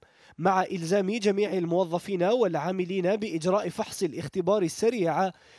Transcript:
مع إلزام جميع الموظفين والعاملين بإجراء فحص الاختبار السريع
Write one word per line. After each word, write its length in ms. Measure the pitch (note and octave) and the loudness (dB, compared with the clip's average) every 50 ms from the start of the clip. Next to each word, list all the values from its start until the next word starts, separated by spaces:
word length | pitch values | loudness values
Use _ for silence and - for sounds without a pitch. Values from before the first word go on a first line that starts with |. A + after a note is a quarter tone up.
| - _ _ _ - - - - | -14 _ _ _ -20 -20 -12 -2
مع 260 | D#3+ F#3 F#3+ F#3+ F#3 | 2 2 4 4 2
إلزام 480 | - F#3+ F3+ E3 D#3+ F#3+ G#3 F#3+ F#3 | 0 -2 -6 -2 0 2 2 2 2
جميع 420 | A3 A#3 G3 G#3 G3 G3+ G#3 G3 F#3+ | 0 0 2 2 2 2 0 0 0
الموظفين 720 | F#3 E3+ E3+ E3+ F3+ F#3+ E3 E3+ F3 - G3+ G3+ F3 E3+ | -2 0 0 2 2 0 2 0 -4 -4 -2 -2 0 2
والعاملين 920 | F#3+ A#3 B3+ A3+ F#3 D#3+ C#3 D3 F3 F#3+ F#3+ F3+ E3+ F#3+ F#3+ F3 F3+ G#3 | 2 4 2 2 2 0 -2 -2 -2 -2 -2 -4 -2 -2 0 0 0 0
بإجراء 540 | G#3+ G#3 G#3 D#3+ E3+ D#3 F#3 F#3 G#3 G3 F3+ | 0 -2 -4 -6 -2 0 0 0 0 0 -2
فحص 340 | - - G#3 - - - G3 | -6 -6 -8 -8 -4 -4 -4
الاختبار 580 | D#3+ - - D#3+ C#3+ - F#3+ F3 F3+ G#3 G#3+ | -4 -4 -4 -8 -6 -4 -2 0 2 2 2
السريع 680 | F#3 D#3+ - - G#3+ A#3 B3 A3+ F3 E3 D3 D#3+ F#3+ F#3 - - _ - - | 2 0 -2 0 0 0 2 2 0 0 2 2 0 -2 -2 -8 _ -20 -20